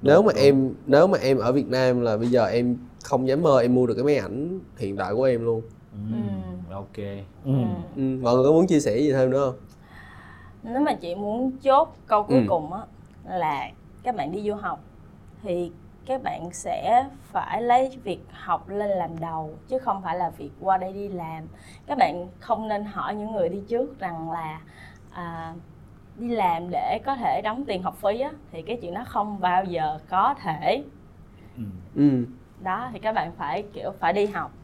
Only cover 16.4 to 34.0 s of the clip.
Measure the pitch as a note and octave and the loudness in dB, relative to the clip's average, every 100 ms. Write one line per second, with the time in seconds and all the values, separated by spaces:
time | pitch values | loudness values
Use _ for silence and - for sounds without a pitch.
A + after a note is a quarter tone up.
16.4 | E3+ E3+ - - F3 A#3 C#4 C4+ - F#3+ | -10 -10 -6 -4 4 4 4 -8 -6 -4
17.4 | - G3+ A#3+ B3 C4 C4 G#3 F3 - - | -2 -4 4 4 4 -4 -8 -8 -10 -18
18.4 | - E3 - G3+ G#3 F#3+ E3+ E3 E3 D#3+ | -2 -2 -2 -6 -2 -2 -2 -6 -6 -6
19.4 | D#3 D#3+ - B3+ B3+ G3 F#3 E3+ E3+ - | -8 -12 -6 -4 -2 -4 -2 -2 -2 -4
20.4 | D3 - F#3 F#3+ F#3 F#3+ G3+ F#3 E3 D#3+ | -14 -6 0 2 0 -8 -8 -8 -8 -10
21.4 | D#3+ - - - - C#4 F3+ E3 F3+ - | -14 -18 -20 -20 -8 2 2 2 -10 -14
22.4 | - A3 A3 G#3 G#3 F#3+ C#3 G#3 G#3 A3 | -4 -4 -2 -4 -4 -6 -6 -6 -6 -2
23.4 | F#3 G3 G3+ A#3 C#4+ - F#3 E3 E3 E3+ | -2 -2 -6 -4 -4 -6 -8 -8 -8 -6
24.4 | D#3+ D#3 - - - - - - F3 E3 | -6 -8 -12 -20 -20 -20 -18 -12 -10 -10
25.4 | E3 E3+ - - - - - - A#3+ A#3 | -10 -12 -18 -20 -20 -20 -20 -12 -4 0
26.4 | F#3 E3+ F3 F3 A#2 G3+ C4+ C4+ G3+ C#3+ | 2 2 -2 -2 -2 -2 -2 -2 0 0
27.4 | G#3 A#3 C#4 F#3+ F#3 - G3+ G#3+ C4+ D#4 | -2 -4 -4 -4 -4 -2 -2 0 -4 -6
28.4 | - E3+ D#3+ A#3 F3 F3+ B3 A#3+ G#3 G3+ | -16 -14 -8 -8 -6 -10 -6 -4 -4 -2
29.4 | F3+ F3+ F#3+ E3+ D#3 D#3 - F#3 A3 B3 | 2 2 0 -2 -4 -4 -4 2 2 0
30.4 | - D#3 D#3+ A#3 C#4+ - - - - - | -4 -2 0 0 -2 -18 -20 -20 -20 -20
31.4 | - - G#2+ F#2 - - C#3+ C3 A#2+ - | -20 -12 -12 -12 -12 2 4 4 -2 -8
32.4 | - - F#3+ F#3+ B3 A3 G#3+ A3 E3 - | -20 -12 -6 -6 -6 -6 -2 -2 -4 -6
33.4 | D3 E3+ G3+ - A#2 G3 | -6 -6 -6 -8 -10 -2